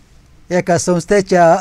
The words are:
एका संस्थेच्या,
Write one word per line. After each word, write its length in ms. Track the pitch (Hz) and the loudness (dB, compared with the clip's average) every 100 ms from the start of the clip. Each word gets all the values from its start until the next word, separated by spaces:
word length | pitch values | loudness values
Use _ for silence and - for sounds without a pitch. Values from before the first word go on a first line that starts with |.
| _ _ _ _ - | _ _ _ _ -8
एका 240 | 180 180 170 | -4 -2 -2
संस्थेच्या, 760 | - 175 - 208 190 180 170 185 | -2 -4 -2 -2 0 2 2 0